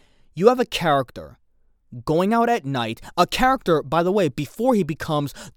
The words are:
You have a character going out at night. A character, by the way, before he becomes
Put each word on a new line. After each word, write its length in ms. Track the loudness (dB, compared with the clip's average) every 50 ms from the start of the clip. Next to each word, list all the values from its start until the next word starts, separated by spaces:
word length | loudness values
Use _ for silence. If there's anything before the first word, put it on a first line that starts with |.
| _ _ _ _ _ _ -2
You 140 | 2 4
have 120 | 4 4 4
a 60 | 0
character 720 | -4 -4 -2 0 2 2 0 0 -4 -8 -16 -16 -18 -20 _ _ _ _ _ _ _ _ _ _ _ -18 -8 -4
going 280 | -2 0 2 2 2 2
out 160 | 2 2 2
at 160 | 0 0 -2
night. 360 | -4 -4 -4 -4 -4 -6 -8 -12 -4 0
A 120 | 0 0
character, 560 | 2 0 0 2 2 2 0 0 0 0 0 0
by 180 | 0 0 0
the 100 | 0 2
way, 180 | 2 2 0 0
before 440 | -2 -4 -8 -8 -6 -2 2 2 2
he 80 | 2
becomes 500 | 2 -2 -4 -8 -6 -4 -2 -2 -2 -4 -8 -12 -18 -18 -10